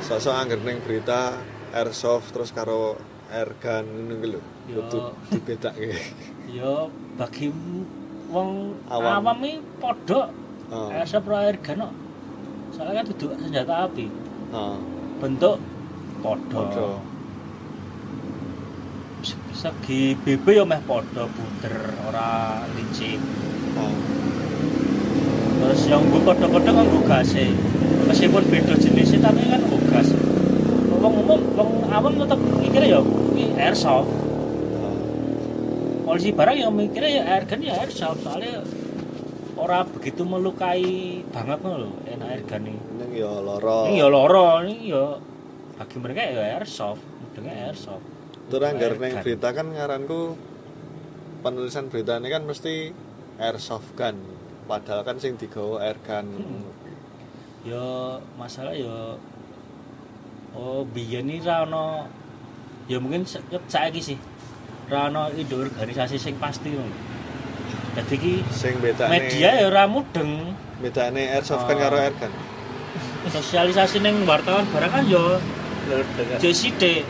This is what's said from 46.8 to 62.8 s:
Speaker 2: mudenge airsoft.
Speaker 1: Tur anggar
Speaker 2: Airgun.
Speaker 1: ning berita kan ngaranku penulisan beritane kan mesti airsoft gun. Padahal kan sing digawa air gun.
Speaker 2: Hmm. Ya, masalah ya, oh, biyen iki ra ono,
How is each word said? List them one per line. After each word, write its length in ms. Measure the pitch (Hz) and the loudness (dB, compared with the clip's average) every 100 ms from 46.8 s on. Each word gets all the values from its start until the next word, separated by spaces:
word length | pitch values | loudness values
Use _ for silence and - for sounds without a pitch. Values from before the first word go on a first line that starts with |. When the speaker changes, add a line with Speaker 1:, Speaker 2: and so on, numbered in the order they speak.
| 107 104 - - | -6 -8 -12 -16
Speaker 2:
mudenge 320 | 123 - - | -16 -14 -12
airsoft. 520 | - 123 156 - 95 - - - - - | -10 -10 -10 -12 -14 -14 -20 -20 -18 -6
Speaker 1:
Tur 160 | 131 | -2
anggar 320 | 143 139 117 110 | 0 0 0 0
Speaker 2:
Airgun. 80 | 127 | -4
Speaker 1:
ning 60 | 127 | -4
berita 280 | 95 113 120 | -4 -2 -2
kan 160 | 123 160 | -2 -6
ngaranku 640 | 156 143 135 139 165 165 160 - - - - - - - - - - | -6 -4 -4 -4 -6 -6 -8 -14 -18 -20 -18 -18 -16 -18 -18 -18 -8
penulisan 480 | 123 127 123 139 131 | -8 -6 -8 -8 -8
beritane 400 | 120 110 117 123 | -6 -2 -4 -2
kan 160 | 156 | -6
mesti 480 | 151 143 165 160 156 175 - - - - | -6 -8 -6 -6 -8 -14 -20 -20 -20 -6
airsoft 520 | 113 113 - 113 - - | -4 -4 -8 -10 -10 -6
gun. 420 | 120 104 95 95 - - - | -6 -6 -12 -18 -18 -20 -8
Padahal 320 | 107 104 104 | -8 -4 -6
kan 160 | 104 123 | -6 -6
sing 160 | 135 | -6
digawa 480 | 117 110 - 104 110 | -8 -10 -8 -6 -4
air 160 | 104 107 | -4 -6
gun. 320 | - 107 101 | -8 -8 -8
Speaker 2:
Hmm. 400 | 98 101 127 98 85 - - - - - - - - | -12 -12 -12 -14 -16 -18 -20 -20 -20 -20 -20 -20 -18
Ya, 240 | 117 120 127 127 127 127 - - | -12 -10 -8 -8 -8 -10 -14 -16
masalah 320 | 120 127 135 | -16 -12 -10
ya, 460 | 160 120 113 113 117 - - - - - - - - - - - - - | -8 -8 -8 -12 -12 -16 -20 -20 -20 -20 -20 -20 -20 -20 -20 -20 -20 -18
oh, 320 | - 127 135 135 | -12 -8 -6 -6
biyen 400 | 117 113 123 131 | -8 -8 -6 -6
iki 160 | 160 | -6
ra 240 | 165 165 160 | -2 0 0
ono, 400 | 160 156 156 151 - - - - - - - | -2 -4 -6 -10 -16 -20 -18 -18 -18 -18 -18